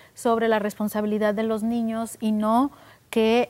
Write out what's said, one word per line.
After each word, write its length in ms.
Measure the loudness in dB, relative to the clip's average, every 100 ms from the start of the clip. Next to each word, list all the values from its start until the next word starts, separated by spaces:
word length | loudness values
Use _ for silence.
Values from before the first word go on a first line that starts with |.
| -20 -6
sobre 340 | 0 2 2
la 100 | 0
responsabilidad 760 | -2 -4 -4 -2 -2 0 0
de 100 | 0
los 200 | -2 -2
niños 540 | -2 -2 -4 -4 -8 -4
y 140 | -2
no 380 | 0 2 2 2 -2 -20 -20 -4
que, 400 | 0 4 2